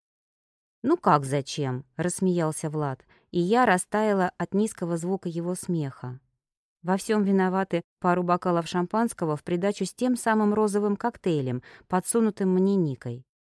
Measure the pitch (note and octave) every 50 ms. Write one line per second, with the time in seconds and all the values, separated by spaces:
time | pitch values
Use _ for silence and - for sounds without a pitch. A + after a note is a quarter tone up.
0 | _ _ _ _ _ _ _ _ _ _ _ _ _ _ _ _ - C4 F4 -
1 | - G3+ D#3 D3 C#3 C3 C#3 C#3+ C3+ - - D#3+ C#3 C3 B2+ B2+ - _ _ -
2 | E3 F3+ - - F#3+ F#3 F3 F3 D#3+ D#3 D#3 - - D3+ D3+ D#3 D3 C#3 C3 -
3 | _ _ _ _ _ _ - F3 E3+ F3+ A3 B3 C4 A3+ F3+ F3+ - - - G#3
4 | A3 G#3+ G3+ F#3+ F3+ F#3 - - F3 - - G3 A3 G#3+ - - F#3 E3+ E3+ E3
5 | E3 F3+ G3 F#3 - F3 D#3+ E3+ E3+ F3 F#3 - - - F3 D#3+ D3 C3+ C3+ -
6 | - B2+ B2+ C3+ _ _ _ _ _ _ _ _ _ _ _ _ - F3 F#3+ G3
7 | - - A3 G#3+ G3 G3 G3 F#3+ F#3 F#3 F#3 F#3+ F#3+ - F3 E3+ - _ _ _
8 | - F3+ F3 F3+ F3+ F3 F3 F3+ - F#3 F3 E3+ E3 - - F3+ F3+ - - A3
9 | A#3 A3+ - - F3 D#3 D3+ D3 - - F3 F3 F#3+ G3+ G#3 - F#3+ - - -
10 | B3 B3+ B3 A#3 - A#3 A3 G#3+ G#3+ G#3 G#3 G#3+ G#3+ G#3 F#3+ G#3 G#3 G#3 G3+ -
11 | - A#3 - - - F#3+ D#3+ D3 C3 B2+ B2 B2+ - - - - _ - F3+ F#3
12 | - - - A#3 A3+ G#3+ G3 - G3 F#3 F#3 F#3 F#3+ G3 G3+ F#3+ E3 C#3+ C3 -
13 | - B2 A#2 B2+ - _ _ _ _ _ _